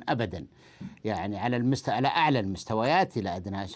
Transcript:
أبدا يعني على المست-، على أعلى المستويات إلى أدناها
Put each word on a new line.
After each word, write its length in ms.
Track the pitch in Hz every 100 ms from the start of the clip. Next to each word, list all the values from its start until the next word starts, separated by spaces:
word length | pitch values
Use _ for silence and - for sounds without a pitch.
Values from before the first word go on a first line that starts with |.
| -
أبدا 360 | 139 110 85 67 - - - 95 - 107
يعني 320 | 101 95 101
على 200 | 117 123
المست-، 320 | 120 135 -
على 180 | 113 135
أعلى 320 | 113 156 135
المستويات 800 | 98 92 - 110 120 170 185 123
إلى 180 | 98 90
أدناها 320 | 92 98 98